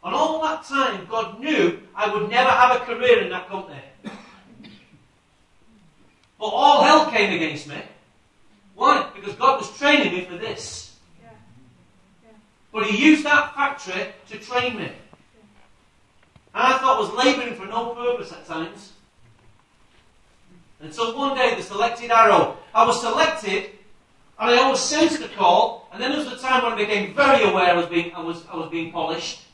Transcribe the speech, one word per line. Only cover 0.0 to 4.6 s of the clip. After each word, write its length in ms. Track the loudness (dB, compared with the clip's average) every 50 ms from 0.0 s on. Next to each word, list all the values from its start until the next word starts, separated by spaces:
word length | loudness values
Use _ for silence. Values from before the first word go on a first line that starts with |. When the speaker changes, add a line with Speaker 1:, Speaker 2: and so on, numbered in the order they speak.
| -8
Speaker 1:
And 100 | -4 -2
all 260 | 0 0 0 0 -2 -4
that 220 | -4 -4 -6 -10
time, 400 | -6 -2 -2 -2 -2 -2 -6 -10 -8
God 300 | -6 -6 -6 -6 -10 -10
knew 420 | -4 -2 0 2 2 0 0 -4 -12 -18 _
I 100 | -6 -4 -4
would 220 | -2 -4 -4 -2
never 200 | 2 2 4 4
have 300 | 4 6 6 4 4 2
a 40 | -2
career 380 | -6 -8 -2 4 4 4 4 4
in 60 | -2
that 180 | -6 -10 -10 -10
company. 340 | -12 -12 -12 -12 -16 -20 -20 -20 _ _ _ -18 -18 -18 -20 -20 -20 -20 _ _ -20 -20